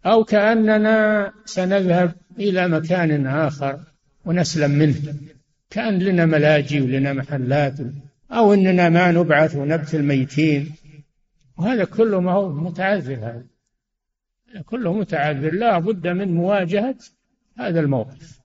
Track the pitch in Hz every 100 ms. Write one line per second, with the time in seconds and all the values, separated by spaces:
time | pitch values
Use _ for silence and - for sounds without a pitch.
0 | 180 226 220 208 214 226 214 214 214 220
1 | 214 214 196 - - 185 185 196 185 170
2 | 175 170 _ - 202 180 180 160 160 180
3 | 165 147 131 143 151 143 139 143 - _
4 | _ _ - 175 160 160 143 143 151 -
5 | - - - - _ _ _ 202 233 190
6 | 196 175 165 156 151 151 143 143 127 135
7 | 139 135 135 143 123 143 139 143 127 143
8 | - _ _ 233 214 202 185 180 175 170
9 | 180 165 160 147 160 143 139 160 147 160
10 | 143 139 131 143 156 143 151 151 - 147
11 | _ _ _ _ _ - 190 247 180 -
12 | 226 190 180 185 190 143 175 165 190 202
13 | 131 131 110 117 - _ _ _ _ _
14 | _ _ _ _ _ 208 - 247 196 214
15 | 190 160 147 139 156 180 233 175 175 196
16 | 175 180 196 170 180 202 175 202 247 -
17 | - _ _ _ _ - 240 165 147 131
18 | 104 - - -